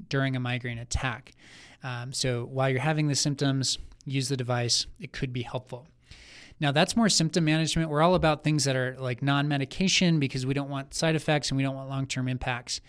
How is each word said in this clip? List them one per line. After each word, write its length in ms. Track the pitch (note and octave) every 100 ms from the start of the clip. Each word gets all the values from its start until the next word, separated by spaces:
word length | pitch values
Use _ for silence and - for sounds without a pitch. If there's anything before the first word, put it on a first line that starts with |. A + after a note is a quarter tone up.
| -
during 280 | C#3 C3+ C3
a 40 |
migraine 380 | B2 B2 B2 A#2
attack. 540 | A#2 - C3 - - - - - - -
Um, 300 | C3 A#2+ B2+
so 320 | - C3 A#2+
while 260 | B2 C3+ C3+
you're 80 | B2+
having 300 | D3+ D#3 D3+
the 80 | C3+
symptoms, 640 | D3+ C#3 C#3 C3+ B2+ - - -
use 240 | C#3+ C3+ B2+
the 80 | C3+
device. 500 | B2 B2 A#2+ - - -
It 120 | -
could 200 | - C3+
be 100 | B2
helpful. 460 | - - - B2 - _ - - - - - -
Now, 100 | D3
that's 260 | C#3 F3+ A#3
more 120 | G#3+
symptom 360 | - D#3+ F3+
management. 460 | D#3 D#3 D#3 E3 D#3+
We're 120 | D3
all 120 | E3+
about 300 | F3+ D#3+ D3
things 200 | D3+ D3+
that 120 | C3+ C3
are, 200 | B2+ C3
like, 240 | B2+ B2+
non-medication 960 | C#3 C#3+ D3 C#3+ C3+ - F#3+ - F3+ D#3+
because 240 | C3+ C3 B2+
we 80 |
don't 140 | C#3+ C#3
want 260 | C#3 C#3
side 220 | - E3 D#3+
effects 340 | - D3+ -
and 60 | C3+
we 60 |
don't 120 | C3+
want 140 | C3+ C3+
long-term 400 | C3+ C3 C3 B2+
impacts 520 | B2+ C3 B2 B2+ -